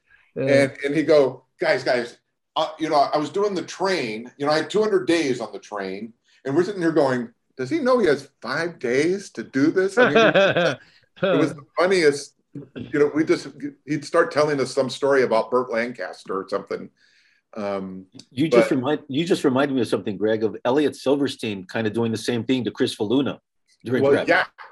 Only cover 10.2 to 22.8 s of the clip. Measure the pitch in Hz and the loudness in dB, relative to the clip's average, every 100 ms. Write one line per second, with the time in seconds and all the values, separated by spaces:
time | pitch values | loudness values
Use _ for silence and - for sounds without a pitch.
10.2 | 214 160 196 151 170 127 - _ _ - | 6 6 4 2 0 -2 -10 _ _ -4
11.2 | 190 165 151 - - - 180 190 151 139 | 0 2 0 -2 -10 -2 2 4 4 2
12.2 | - _ _ 143 143 143 120 147 143 143 | -6 _ _ -18 -16 -14 -6 0 2 2
13.2 | 160 165 139 - 143 - - 143 - 165 | 0 0 -2 -14 -14 -14 -8 -8 -2 0
14.2 | 165 - 151 143 120 - 127 - 139 139 | 0 0 0 0 -2 -2 -2 -2 2 2
15.2 | 117 110 107 123 123 113 120 113 90 - | 4 2 0 -2 0 -2 -4 -6 -12 -12
16.2 | - 98 92 101 98 95 95 _ _ _ | -8 -8 -4 -6 -6 -10 -10 _ _ _
17.2 | _ _ _ 110 101 98 95 92 92 - | _ _ _ -10 -6 -6 -8 -12 -16 -20
18.2 | - 120 160 123 113 139 123 151 - 135 | -16 -4 2 4 4 2 0 -4 -4 -4
19.2 | 170 175 147 127 143 135 113 113 104 95 | 0 0 2 2 0 0 -2 -2 -4 -2
20.2 | 107 110 107 95 123 135 143 - 131 143 | 0 0 -2 -2 0 0 0 -2 0 0
21.2 | 135 - 117 98 92 117 110 107 117 110 | 0 -4 -6 -8 -8 -4 -4 -2 -2 -2
22.2 | - 120 107 131 104 - | -4 -4 -2 -2 -2 -2